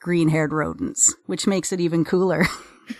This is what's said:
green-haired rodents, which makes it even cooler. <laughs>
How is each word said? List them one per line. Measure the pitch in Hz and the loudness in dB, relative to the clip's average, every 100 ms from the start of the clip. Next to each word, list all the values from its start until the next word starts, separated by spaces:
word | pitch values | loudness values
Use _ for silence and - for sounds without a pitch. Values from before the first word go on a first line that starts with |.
green-haired | 170 170 156 156 151 | -2 0 2 2 0
rodents, | 156 156 - - - - - - | -2 -4 -4 -6 2 2 2 -6
which | 185 - | -4 0
makes | 190 - | 0 -2
it | 185 | -2
even | 170 165 | 0 0
cooler. | 156 185 185 160 160 | 0 2 2 2 0
<laughs> | - - - - - | -2 -16 -20 -10 0